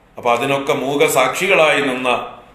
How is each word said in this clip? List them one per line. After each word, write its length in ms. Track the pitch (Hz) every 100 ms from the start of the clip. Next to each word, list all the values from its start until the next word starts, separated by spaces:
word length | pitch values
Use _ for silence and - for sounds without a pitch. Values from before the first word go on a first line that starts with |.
| _ -
അപ്പൊ 120 | 117
അതിനൊക്കെ 400 | 120 135 139 143
മൂകസാക്ഷികളായി 1080 | 135 131 147 156 139 131 - 196 175 156 143
നിന്ന 580 | 135 127 127 117 - - -